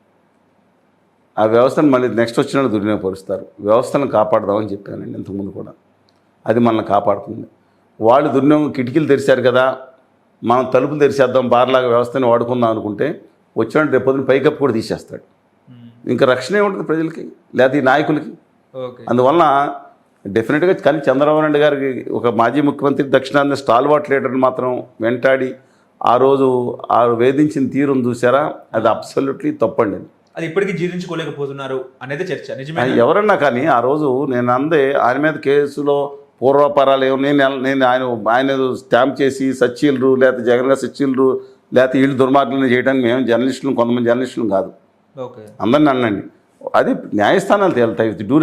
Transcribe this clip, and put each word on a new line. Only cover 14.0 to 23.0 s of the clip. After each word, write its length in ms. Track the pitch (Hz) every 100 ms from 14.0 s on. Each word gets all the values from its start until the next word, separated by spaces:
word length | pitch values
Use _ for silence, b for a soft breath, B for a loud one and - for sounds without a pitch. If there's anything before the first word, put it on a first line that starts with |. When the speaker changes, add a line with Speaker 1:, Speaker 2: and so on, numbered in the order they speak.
Speaker 1:
పొద్దున 200 | 131 135
పైకప్పు 340 | 123 135 147 147
కూడా 140 | 139
తీసేస్తాడు. 500 | 113 104 87 - - - _ _ _ _
Speaker 2:
మ్మ్. 380 | 123 120 - -
Speaker 1:
ఇంకా 160 | 120 135
రక్షణ 300 | 127 - 208
ఏముంటుంది 280 | 202 190
ప్రజలకి, 440 | 156 160 160 - - - _
లేకపోతే 240 | - 131 147
ఈ 20 |
నాయకులకి? 520 | 127 143 156 151 - - _ _ _ 131 127
Speaker 2:
ఓకే. 180 | - 117
Speaker 1:
అందువలన 640 | 120 127 170 156 139 143 - - _ _ _ 101
డెఫినెట్గా, 460 | 101 110 147 180
కానీ 260 | 190 143 151
చంద్రబాబు 420 | 147 131 147 156
నాయుడు 180 | 156 147
గారికి, 520 | 151 139 135 120 -
ఒక 160 | 110 117
మాజీ 340 | 107 117 139
ముఖ్యమంత్రి, 460 | 143 - 139 135